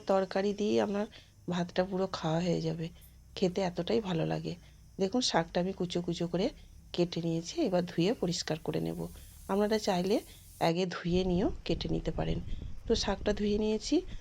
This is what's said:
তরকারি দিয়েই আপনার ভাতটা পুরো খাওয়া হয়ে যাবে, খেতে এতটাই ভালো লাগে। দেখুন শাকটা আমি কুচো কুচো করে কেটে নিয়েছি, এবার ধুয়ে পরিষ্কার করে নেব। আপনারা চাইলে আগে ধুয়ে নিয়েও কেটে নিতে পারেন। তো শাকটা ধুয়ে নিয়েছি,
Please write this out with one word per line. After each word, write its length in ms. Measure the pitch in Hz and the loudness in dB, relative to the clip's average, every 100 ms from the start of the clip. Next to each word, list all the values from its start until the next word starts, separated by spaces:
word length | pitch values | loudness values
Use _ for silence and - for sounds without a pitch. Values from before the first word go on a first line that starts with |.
| 208 | 2
তরকারি 460 | 196 190 196 202 | 2 2 0 0
দিয়েই 260 | 202 208 226 | 0 2 2
আপনার 260 | 208 202 226 - - - - | 2 0 -4 -8 -20 -12 -4
ভাতটা 340 | 175 175 - 185 | -2 0 0 0
পুরো 200 | 185 190 | 0 -2
খাওয়া 260 | - 160 160 | -2 0 0
হয়ে 200 | 180 165 | 2 0
যাবে, 260 | 160 165 165 - - - - | 0 -2 -6 -10 -20 -20 -14
খেতে 260 | - 185 180 | -2 0 0
এতটাই 380 | 190 175 175 226 | -2 -2 0 0
ভালো 220 | 196 170 156 | 2 0 0
লাগে। 280 | 156 160 175 - - - - | 0 -4 -10 -14 -20 -12 -2
দেখুন 240 | 190 247 | 0 0
শাকটা 360 | 254 202 165 180 | 2 2 2 0
আমি 140 | 180 | 0
কুচো 260 | 190 180 175 | -2 -2 -2
কুচো 240 | 175 175 170 | -2 -2 -2
করে 180 | 175 233 - - - - | 0 0 -4 -18 -20 -6
কেটে 280 | - 175 170 | 0 0 0
নিয়েছি, 340 | 165 165 170 339 | 0 0 -2 -2
এবার 220 | 269 180 175 | 2 2 2
ধুয়ে 260 | - 175 | 2 2
পরিষ্কার 440 | 262 180 170 - 165 | 2 0 -2 -2 -4
করে 160 | - 160 | -2 -2
নেব। 180 | 165 170 170 - - - - | -2 -4 -6 -10 -16 -10 -2
আপনারা 300 | 196 208 220 | 2 4 2
চাইলে 380 | 214 180 185 254 - - - - | 2 2 2 2 0 -14 -16 0
আগে 220 | 165 165 185 | 2 2 0
ধুয়ে 360 | - 170 180 | -2 0 2
নিয়েও 260 | 185 175 262 - | 4 2 2 0
কেটে 240 | - 165 165 | -2 -2 0
নিতে 220 | 165 160 | -2 -2
পারেন। 280 | 160 160 165 - - - - | -2 0 -2 -2 -4 -4 -4
তো 80 | - 226 | 0 0
শাকটা 360 | - 196 - | 2 0 0
ধুয়ে 240 | 202 208 208 | 0 2 2
নিয়েছি, 380 | 214 220 - 311 - - | 2 0 2 0 0 -8